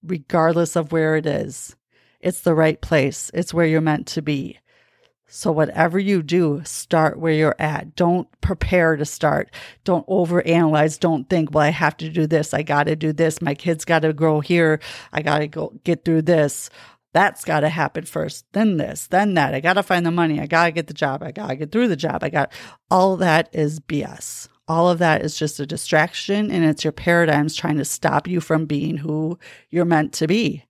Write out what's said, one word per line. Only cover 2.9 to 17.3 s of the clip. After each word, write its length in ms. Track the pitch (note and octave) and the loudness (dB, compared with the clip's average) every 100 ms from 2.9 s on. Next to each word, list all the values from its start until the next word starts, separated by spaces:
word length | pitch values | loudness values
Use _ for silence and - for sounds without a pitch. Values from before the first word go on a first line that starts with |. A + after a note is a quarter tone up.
| D#3+ C3+ C#3+ - | 2 2 -2 -8
It's 200 | - F3 | -6 -4
where 140 | E3 E3 | 0 2
you're 140 | D#3+ | 2
meant 260 | D#3+ D3+ - | 2 -2 -4
to 140 | - | -6
be. 360 | D3+ D3 E3+ - _ _ _ _ _ _ _ | -4 -4 -4 -12 _ _ _ _ _ _ _
So 220 | - - | -6 -2
whatever 480 | D#3 D#3 - E3 F3 | 2 0 2 0 2
you 240 | G3 G3 | 0 0
do, 380 | D3+ E3+ E3 C#3+ | 2 2 2 0
start 560 | D3+ - - E3 D#3 - | -6 -14 -2 2 2 0
where 140 | D#3+ | -2
you're 220 | D#3 D#3 - | 2 2 0
at. 360 | D#3 D3+ D#3+ - | -4 -4 -10 -2
Don't 340 | F3 F3+ - _ | 0 0 -2 _
prepare 560 | - F#3 - F3+ E3 D#3 | -4 -2 0 2 2 2
to 80 | |
start. 480 | D3+ - D#3 - - - - - | -4 -2 0 0 -4 -10 -20 -12
Don't 240 | - F3+ - | -2 -2 0
overanalyze. 920 | F#3+ E3+ E3+ - E3+ E3 D3+ D#3 D3+ | 0 2 0 2 4 4 4 2 2
Don't 320 | F3 D#3 B2 | 0 0 0
think, 240 | F3 D#3 | 0 0
"Well, 120 | D#3 D3 | 2 2
I 40 | |
have 280 | D3+ D#3 - | 2 0 -2
to 120 | D#3+ | -8
do 160 | E3 D#3 | -2 0
this. 280 | D#3+ C#3+ | 0 0
I 100 | D3 | -4
gotta 320 | D3+ D3 D3 D#3 | 0 0 0 0
do 160 | D#3 | -2
this. 300 | D3+ E3 D#3+ | 0 0 0
My 120 | E3 | -4
kid's 300 | E3+ - D#3+ | -4 -2 -4
gotta 300 | - E3 D#3 | 2 2 2
grow 260 | D3+ D#3+ D3+ | 2 2 2
here. 400 | D3 F3 E3 D#3 - - - | 2 2 4 2 -4 -18 -10
I 100 | - | -6
gotta 260 | D3 D3 D3+ | 0 0 -2
go 260 | D#3 - - | -6 -8 -8
get 220 | - E3 - | -2 -2 2
through 180 | D#3+ | 2
this. 460 | D#3 E3+ D3 - - - - _ _ | 4 4 2 -2 -14 -18 -20 _ _
That's 300 | E3 G3 | 2 2